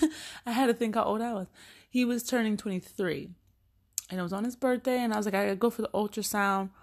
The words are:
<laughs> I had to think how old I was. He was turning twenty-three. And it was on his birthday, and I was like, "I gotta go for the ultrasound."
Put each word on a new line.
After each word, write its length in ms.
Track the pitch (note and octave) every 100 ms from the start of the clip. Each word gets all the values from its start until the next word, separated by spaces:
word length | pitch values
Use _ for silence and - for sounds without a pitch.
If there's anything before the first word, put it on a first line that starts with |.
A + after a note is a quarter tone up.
<laughs> 440 | D#4 - - - A#3+
I 60 |
had 140 | A#3 C4
to 80 |
think 200 | A#3+ A3+ A3
how 80 |
old 180 | G#3 G#3+
I 100 | A#3
was. 140 | G#3 F#3 - - - _
He 160 | B3
was 180 | A#3+ A#3+
turning 360 | - B3 A3 G#3
twenty-three. 720 | G#3 F#3 - - F#3 C#3+ F3+ F3 _ _ _ _ _ - -
And 100 | F#3
it 20 |
was 120 | F3
on 100 | G3
his 120 | A#3+ B3
birthday, 420 | C4 B3 C4 B3
and 160 | A#3+
I 20 | G#3+
was 80 |
like, 100 | G#3
"I 100 | G3
gotta 120 | G3+ F#3+
go 140 | A#3
for 100 | -
the 80 | G#3+
ultrasound." 760 | G3 G#3 - G3 G#3 G3 G3 F#3+ -